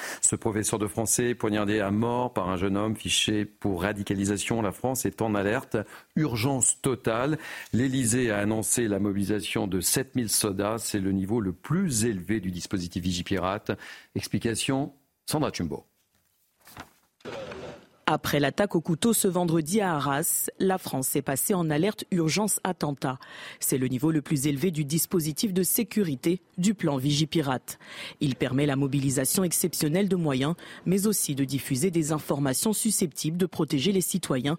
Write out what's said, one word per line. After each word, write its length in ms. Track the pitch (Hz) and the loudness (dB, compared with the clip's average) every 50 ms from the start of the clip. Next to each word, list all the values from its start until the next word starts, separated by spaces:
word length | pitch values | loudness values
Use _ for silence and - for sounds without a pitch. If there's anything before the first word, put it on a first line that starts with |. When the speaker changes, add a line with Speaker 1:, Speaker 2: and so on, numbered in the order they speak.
| - - - - | -10 -10 -4 -2
Speaker 1:
Ce 160 | - - - - | 0 0 0 0
professeur 420 | - 113 101 107 104 - - 107 | 0 -2 0 0 0 0 0 0
de 80 | 107 101 | 0 0
français 480 | - - 110 104 - - 123 120 120 | 0 -2 0 2 2 2 2 2 0
poignardé 460 | - - 107 104 107 104 98 104 107 | 0 0 0 2 2 2 2 2 0
à 100 | 101 98 | 2 2
mort 400 | 101 107 113 120 120 123 123 123 | 2 0 0 0 0 -2 -2 -2
par 160 | - 107 92 90 | -2 -2 -2 0
un 60 | 92 | 0
jeune 220 | 87 92 101 98 98 | 0 0 0 0 0
homme 180 | 104 110 107 | 0 -2 -2
fiché 480 | - - 92 - - - - 107 104 104 | -4 -4 -2 0 0 2 2 0 0 -2
pour 380 | - - _ - 104 95 87 | -4 -6 _ -4 -2 -2 0
radicalisation. 800 | 90 101 107 101 101 - 104 98 98 98 104 98 - - 120 117 | 0 -2 -2 -2 -4 -2 -2 0 0 0 0 0 -2 -2 0 0
La 100 | 110 98 | 0 -2
France 340 | 90 - - 127 131 127 - | -2 -2 -2 -2 -2 0 -2
est 160 | - - - | -2 -2 -2
en 140 | 113 113 107 | -2 0 0
alerte. 420 | 101 95 101 110 135 135 - - 113 101 - - - - _ _ | 0 2 2 0 0 -2 -2 -2 -2 -2 -4 -10 -18 -20 _ _
Urgence 680 | - 156 143 117 113 107 139 139 127 110 - - - | -2 0 0 0 0 0 0 0 2 2 0 0 0
totale. 560 | - 135 127 - - 117 110 113 127 143 156 139 - - - - - - - | 0 -2 -2 0 0 0 0 0 0 0 -2 -2 -4 -8 -14 -14 -8 -2 0
L'Élysée 580 | 110 127 139 127 135 131 107 110 127 127 117 | 2 2 2 2 2 2 2 2 2 2 2
a 60 | 104 101 | 2 2
annoncé 500 | 104 104 110 110 104 - - - 120 110 | 2 2 0 0 0 0 2 2 2 2
la 120 | 101 95 | 2 2
mobilisation 680 | 101 104 98 101 98 92 107 104 - - - 117 107 98 | 2 2 0 0 0 0 0 0 0 -2 -2 0 0 0
de 140 | 90 92 | 0 0
sept 340 | 90 - - 139 127 - - | 0 0 0 0 0 -2 -2
mille 140 | 127 120 104 | -2 -2 0
soldats. 480 | - - - 107 95 92 101 101 113 117 | 0 0 0 0 0 0 0 0 0 -2
C'est 220 | - - - 104 | -2 -2 -2 0
le 120 | 92 95 | 0 2
niveau 300 | 95 95 95 95 110 120 | 2 0 0 0 0 0
le 100 | 104 95 | 0 0
plus 540 | 85 - - - 147 185 202 175 127 107 107 | -2 -4 -4 -2 0 0 2 2 2 2 2
élevé 340 | 120 113 92 87 90 107 110 | 2 0 -2 -2 -2 -2 -2
du 120 | 90 92 | -2 -2
dispositif 520 | 87 87 - - - 95 87 87 - 92 87 | -4 -4 -4 -4 -4 -4 -4 -4 -4 -2 -2
Vigipirate. 680 | 92 90 87 87 - 98 92 85 92 98 107 - - 110 - - - - - - - - | 0 -2 -2 -2 -2 -2 0 0 0 -2 -2 -2 -4 -4 -6 -6 -12 -18 -18 -16 -10 -8
Explication, 800 | - - - - 107 - 117 110 110 - - 135 135 139 147 - _ _ _ _ _ _ | -6 -4 -2 -2 -2 0 0 -2 0 0 0 0 0 -2 -4 -6 _ _ _ _ _ _
Sandra 260 | - - 165 143 113 | -4 -2 0 0 0
Chumbo. 340 | - - 92 78 71 - - _ _ _ _ _ _ _ _ _ _ _ _ _ _ _ _ - - - - - _ _ _ _ _ _ - - - - 107 - - - - - - - - - _ _ _ - | -2 -2 -4 -4 -6 -8 -10 _ _ _ _ _ _ _ _ _ _ _ _ _ _ _ _ -20 -20 -20 -20 -20 _ _ _ _ _ _ -16 -14 -12 -10 -10 -12 -12 -12 -12 -14 -14 -16 -20 -20 _ _ _ 0
Speaker 2:
Après 320 | 156 147 - - - 147 | 0 2 2 0 2 2
l'attaque 360 | 143 139 - - 208 202 - | 2 2 2 2 0 2 2
au 60 | 165 | 0
couteau 320 | 151 - 165 - - 233 220 | 0 0 0 2 2 2 2
ce 140 | - - 196 | 2 2 2
vendredi 540 | 170 180 180 170 160 170 156 147 185 220 | 2 2 2 2 2 0 0 0 0 0
à 140 | 202 185 165 | 2 2 0
Arras, 560 | 147 135 143 139 143 170 - - - - - - - | 0 0 0 0 0 0 0 -2 -2 -4 -4 -4 0
la 180 | - 190 185 185 | 0 0 0 0
France 380 | - - - 135 131 - - | -2 -4 -4 -4 -2 -2 -2
est 80 | 151 135 | -2 -2
passée 320 | - 139 127 - - 208 | 0 -2 0 0 0 2
en 160 | 180 170 156 | 2 2 2
alerte 340 | 151 147 170 208 214 - - - | 2 2 2 0 -2 -4 -6 -2
urgence 480 | - 175 165 156 143 180 214 202 - - - | 0 0 2 2 2 2 2 0 0 0 -2
attentat. 540 | 190 175 - - 147 143 - - 139 127 131 - - - - - - - - | -2 -2 -2 -2 -4 -2 -2 -2 -4 -4 -4 -8 -14 -18 -16 -16 -16 -12 -8
C'est 200 | - - - 131 | -4 0 0 0
le 80 | 127 127 | 2 0
niveau 240 | 127 120 143 160 | 0 2 2 2
le 100 | 160 151 | 2 2
plus 240 | 139 - 170 139 127 | 0 0 0 0 2
élevé 240 | 151 143 135 135 196 | 2 0 2 0 0
du 160 | 165 147 151 | 0 0 -2
dispositif 680 | 135 156 165 - - - 180 151 156 151 - - 220 180 | -2 0 -2 0 0 0 0 0 0 -2 -2 -2 0 2
de 100 | 185 185 | 2 2
sécurité 800 | 170 - - 226 - - 214 202 165 139 123 - 170 180 180 - _ _ - | 2 2 0 0 0 0 0 0 0 0 -2 0 0 0 0 -4 _ _ 0
du 160 | 175 214 208 | 2 2 2
plan 220 | - - 160 143 131 | 2 2 0 0 2
Vigipirate. 840 | 127 147 147 143 160 147 - 165 143 139 131 127 - - - - - - - - - - - - | 2 2 2 2 2 2 2 0 0 2 0 -2 -4 -6 -14 -14 -16 -18 -16 -14 -14 -14 -6 -2
Il 140 | - 143 123 | -2 -2 0
permet 320 | - 143 127 127 131 147 147 | 0 0 0 2 2 2 2
la 80 | 135 | 2
mobilisation 680 | 135 143 139 131 143 135 139 127 139 135 127 - - 190 | 2 2 2 0 0 0 0 0 0 0 2 2 2 0
exceptionnelle 640 | 175 - - - 175 - - 170 151 147 185 208 190 | 0 0 0 0 0 0 0 0 2 2 2 2 2
de 80 | 190 | 2
moyens, 380 | 180 165 151 135 127 135 147 175 - - - - - - | 2 2 2 2 2 2 0 -2 -4 -6 -14 -18 -6 -2
mais 220 | 170 180 202 190 220 | 0 2 2 2 2
aussi 260 | 202 - - - 143 | 2 2 0 -2 0
de 120 | 131 139 | 0 0
diffuser 440 | 131 135 135 - - 139 123 151 196 | 0 -2 -2 -2 -2 -2 0 0 2
des 220 | 170 170 160 143 | 2 0 0 0
informations 600 | 160 147 - - 170 139 143 135 131 - - 220 208 | 0 -2 -2 -2 0 0 0 0 0 0 0 0 0
susceptibles 640 | - - 226 190 - 196 156 - - - 156 165 175 | 0 0 0 0 2 0 -2 -2 -2 -4 -2 -2 0
de 100 | 190 175 | 0 0
protéger 440 | - - 165 139 - 139 127 185 | 0 0 0 2 2 2 2 2
les 100 | 202 190 | 2 2
citoyens 560 | 165 - - 180 - - 151 131 120 143 160 | 0 0 -2 -2 -2 0 -2 0 0 0 -2